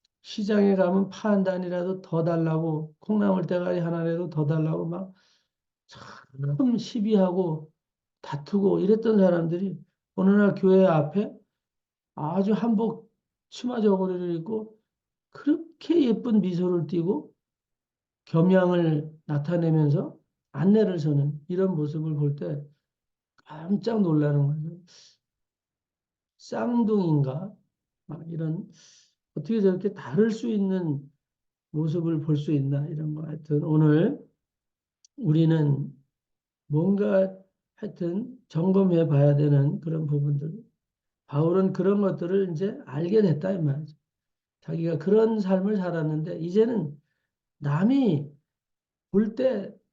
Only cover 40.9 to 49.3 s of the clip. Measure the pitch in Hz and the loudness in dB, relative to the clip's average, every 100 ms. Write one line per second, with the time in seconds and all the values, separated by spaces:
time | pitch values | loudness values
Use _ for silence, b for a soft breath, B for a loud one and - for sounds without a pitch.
40.9 | _ _ _ - 143 165 185 190 185 185 | _ _ _ -6 -2 0 2 0 0 0
41.9 | 208 190 165 175 196 185 156 196 247 - | 2 0 -2 -2 -2 -2 -4 -6 -6 -10
42.9 | 139 175 220 196 143 185 190 147 139 156 | -6 0 4 4 2 -2 -2 -2 -4 -8
43.9 | - _ _ _ _ _ _ - 165 165 | -18 _ _ _ _ _ _ -10 -6 -4
44.9 | 156 190 220 226 220 185 185 202 208 180 | -4 2 2 4 0 0 0 0 -2 -2
45.9 | 165 156 156 165 170 170 196 233 220 147 | -4 -2 -4 -6 -6 -2 2 2 0 -4
46.9 | - _ _ _ _ _ _ 143 151 214 | -10 _ _ _ _ _ _ -4 0 2
47.9 | 277 226 143 - - _ _ _ _ _ | 2 2 0 -4 -16 _ _ _ _ _
48.9 | _ _ 196 220 | _ _ 0 0